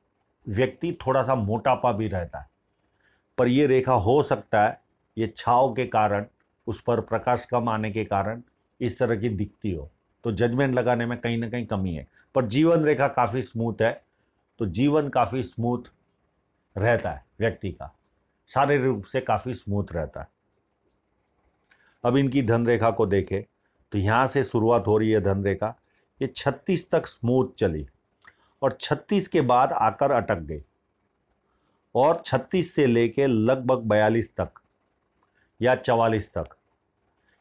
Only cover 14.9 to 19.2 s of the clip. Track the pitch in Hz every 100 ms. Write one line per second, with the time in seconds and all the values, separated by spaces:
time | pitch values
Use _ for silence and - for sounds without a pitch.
14.9 | 151 143 127 110 131 104 - 117 120 123
15.9 | _ _ _ _ _ _ _ _ 95 110
16.9 | 135 95 73 - - 110 - 98 - -
17.9 | - _ _ _ _ _ 127 139 143 131
18.9 | 110 98 131